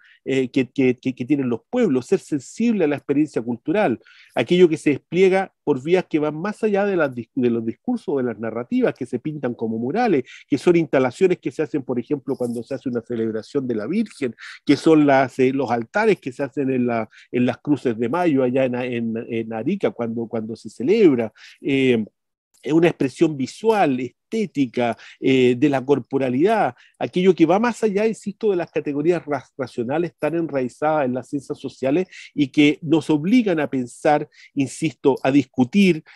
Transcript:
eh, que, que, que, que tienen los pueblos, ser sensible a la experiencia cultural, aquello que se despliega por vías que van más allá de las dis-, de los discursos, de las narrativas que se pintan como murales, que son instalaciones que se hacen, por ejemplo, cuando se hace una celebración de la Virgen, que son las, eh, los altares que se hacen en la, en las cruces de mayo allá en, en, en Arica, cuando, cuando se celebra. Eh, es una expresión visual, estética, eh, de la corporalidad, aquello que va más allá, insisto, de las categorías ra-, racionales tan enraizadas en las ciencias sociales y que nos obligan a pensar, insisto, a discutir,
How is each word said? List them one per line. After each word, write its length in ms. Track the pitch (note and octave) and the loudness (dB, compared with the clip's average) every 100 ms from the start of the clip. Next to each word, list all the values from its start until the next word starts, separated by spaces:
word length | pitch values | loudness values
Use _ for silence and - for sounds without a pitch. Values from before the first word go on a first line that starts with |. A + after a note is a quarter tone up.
| _ _ | _ _
eh, 240 | - C3+ B2+ | -4 -2 0
que, 200 | C3+ B2 | -2 -2
que, 260 | - B2+ B2+ | 0 0 0
que, 180 | C3 | -4
que 100 | B2+ | -6
tienen 240 | A#2+ C#3+ C3 | -2 -2 -2
los 120 | A#2 _ | -4 _
pueblos, 360 | B3 A3 B2+ B2 | -2 0 0 0
ser 120 | F#3+ | -4
sensible 680 | - D3 - - A#3 G#3+ | -2 -8 -8 -4 -2 0
a 40 | D3+ | 0
la 80 | C#3 | -2
experiencia 440 | - C#3+ D3+ C#3 | -2 -2 -2 -4
cultural, 600 | A2+ A#2+ - G3+ F#3 A2 _ - _ | -6 -6 -4 0 0 -2 _ -20 _
aquello 340 | - B2+ F3+ F3+ | -4 0 6 6
que 80 | D#3 | 4
se 140 | D#3 | 0
despliega 640 | C3 _ E3+ F#3+ F#3+ F#3+ _ | -2 _ 0 2 2 -2 _
por 180 | - C3+ | -4 -2
vías 240 | C#3+ F3+ - | 0 0 0
que 80 | D#3 | -2
van 160 | D3+ | -2
más 300 | D3+ G3 G3+ | -4 -8 -4
allá 200 | A3 G3 | -2 0
de 120 | G3+ F#3 | 0 0
las 180 | C#3+ | -2
dis-, 160 | B2 A#2 - | -4 -8 -2
de 120 | B2 | 0
los 160 | A#2 | 0
discursos, 520 | A2+ - - A#3+ - C#3+ | -4 -6 -6 -6 -4 -2
de 80 | |
las 160 | B2 G#2 | -2 -6
narrativas 520 | A2+ A#2 A#2+ B3 G#3+ | -8 -8 -4 -2 0
que 140 | - B2+ | -2 -6
se 140 | B2 | -8
pintan 340 | D#3 D3+ C3 | -6 -6 -6
como 240 | A#2 A2+ A2 | -6 -6 -4
murales, 460 | A#2+ F#3+ B3 D3+ - - - | -4 -2 0 0 -2 -10 -4
que 100 | C3 | -2
son 160 | - | 2
instalaciones 640 | E3+ D#3 C#3 B2+ - F#3 F3 | 2 2 0 0 2 0 0
que 140 | D3+ | -6
se 100 | - | -6
hacen, 220 | D3+ D3+ | -4 -6
por 160 | C3 B2 | -4 -6
ejemplo, 340 | - D3 C3 | -4 -6 -6
cuando 300 | C3 B2 A#2 | -6 -6 -6
se 100 | A#2 | -8
hace 140 | C3+ C3 | -8 -6
una 140 | A#2+ | -6
celebración 680 | - A#2 A2+ G#2+ G#2 C#3+ B2+ | -6 -4 -4 -6 -6 -4 -4
de 80 | A2 | -4
la 100 | G#2+ | -4
Virgen, 480 | G3+ G#3+ - B2+ - - - - | -4 -4 -6 -8 -8 -18 -6 0
que 100 | G3 | 2
son 300 | E3 D#3 C#3+ | 6 6 6
las, 320 | C3+ C3 - | 4 2 2
eh, 140 | C3 | 0
los 180 | C3+ B2 | 0 -2
altares 480 | A#2+ A2+ G#3 A3+ F#3 | -4 -4 0 0 0
que 140 | C#3 | -2
se 100 | B2+ | -8
hacen 300 | C#3 - C3+ | -8 -4 -2
en 160 | C3 A#2+ | 0 0
la, 200 | A#2 G#2+ - - | -2 -4 -10 -6
en 160 | - B2 | -2 -2
las 120 | A#2+ | -2
cruces 380 | - C#3+ C3 A2 | -2 -2 -2 -2
de 120 | A#2 | -2
mayo 340 | E3 F3 C3+ | 0 0 2
allá 220 | B2+ C3 | 2 0
en, 100 | C3 | 0
en, 400 | B2 B2+ A#2+ A#2 A2+ A#2+ | -2 -6 -4 -4 -6 -6
en 240 | A#2 A2+ | -6 -6
Arica, 400 | A2+ B2 G3+ A#2+ | -6 -4 -2 -4
cuando, 340 | - A#2 A#2 A2+ | -4 -6 -6 -6
cuando 300 | A2+ A2 A2+ | -6 -8 -10
se 120 | G#2+ | -14
celebra. 640 | - B2+ A3+ F#3+ B2 A2 - - - | -6 0 4 4 4 -2 -8 -20 -12
Eh, 440 | D#3 C3+ C3 A#2 G#2 _ _ _ _ _ | -2 0 2 2 -2 _ _ _ _ _
es 80 | B2 | -2
una 140 | D#3+ E3+ | 2 2
expresión 500 | - C3+ - D#3+ C#3+ | 2 -4 0 0 0
visual, 640 | B2+ - A3 G#3+ D#3+ B2+ | -8 -4 0 2 2 0
estética, 960 | B2+ - _ A3+ G3+ - C3 B2 A#2+ A2 - - | -4 -12 _ -4 -4 -2 -2 0 -2 -4 -10 -4
eh, 380 | C#3 C3+ B2 B2 | 0 4 4 4
de 100 | D3 | 2
la 160 | C3+ | 2
corporalidad, 920 | C3 C#3 A#2+ C3+ C3 B2 F#3 A3 D3 - _ - | 2 0 0 -2 0 2 2 2 0 -4 _ -8
aquello 380 | C3+ F#3 F#3 | -4 0 2
que 100 | E3 | 4
va 140 | D#3 F#3+ | 4 4
más 240 | A#3+ G#3+ | 0 -2
allá, 240 | A3 F#3+ A3 | -2 0 -2
insisto, 440 | G#3 G#3 - G#3+ | -4 -10 -4 -2
de 60 | F3+ | -2
las 140 | E3 | -4
categorías 560 | D#3+ D3 C#3+ D#3 F3 C#3+ | -6 -4 -2 0 -2 -2
ra-, 180 | C#3 - - | -8 -8 -10
racionales 540 | B2+ - A#2 D3+ F3 - | -8 -6 -4 -2 -4 -4
tan 200 | D3+ E3+ | -4 -4
enraizadas 720 | D#3+ C3+ B2+ - D3+ D#3 C3 | -4 -4 -4 -4 -2 0 -2
en 80 | |
las 140 | B2+ A#2+ | -4 -6
ciencias 300 | C#3+ - D3 | -8 -8 -12
sociales 480 | C3+ - C3 D3+ F#3+ - - | -12 -6 -2 -2 -2 -8 -10
y 160 | - C#3 | -4 0
que 300 | - D3 D3+ | 4 4 2
nos 300 | D3 D#3 - | 0 0 2
obligan 480 | D3+ E3 B3 G#3+ D#3+ | 0 2 2 2 0
a 100 | C#3 | -2
pensar, 600 | C3+ B2 - D#3+ D3 D3+ _ - | -4 -6 -2 0 2 0 _ -10
insisto, 640 | - C3 - D#3+ - C#3+ B2+ | -4 -4 -4 -6 0 0 2
a 80 | C3+ | 2
discutir, 720 | C#3 - - B2 G3+ F#3+ D#3+ - | 2 2 0 0 4 4 2 -4